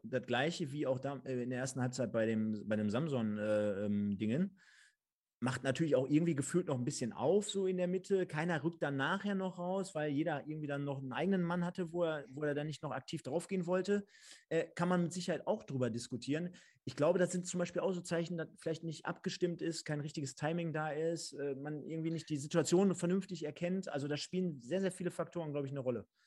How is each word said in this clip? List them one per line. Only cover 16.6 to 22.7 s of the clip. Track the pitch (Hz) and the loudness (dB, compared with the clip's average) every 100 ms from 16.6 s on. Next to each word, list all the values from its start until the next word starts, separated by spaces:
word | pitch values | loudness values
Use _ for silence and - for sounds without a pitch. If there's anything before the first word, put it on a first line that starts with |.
| - _ | -20 _
Ich | - | -10
glaube, | - 147 180 | 4 8 8
das | 175 | 8
sind | 180 180 | 4 -2
zum | 180 | 0
Beispiel | 175 170 | 0 0
auch | 165 | 0
so | 180 | 0
Zeichen, | 170 170 165 175 | 0 0 0 -2
dass | 160 - | -4 -6
vielleicht | - 160 | -4 -2
nicht | 165 156 - | -4 -6 -6
abgestimmt | 170 185 - 175 170 | -4 -4 0 0 2
ist, | 160 165 - | -2 -2 -2
kein | 151 | -2
richtiges | 147 160 135 | -2 -4 -6
Timing | - 151 175 170 | -2 0 0 0
da | 151 156 | -2 -2
ist, | 147 165 165 - | -2 -2 -2 -6
äh, | - 143 | -6 -4
man | 135 143 151 | -4 -4 -6
irgendwie | - 160 160 | -6 -4 -2
nicht | 165 - | -4 -2
die | 147 | -4
Situation | 147 170 147 | 0 2 4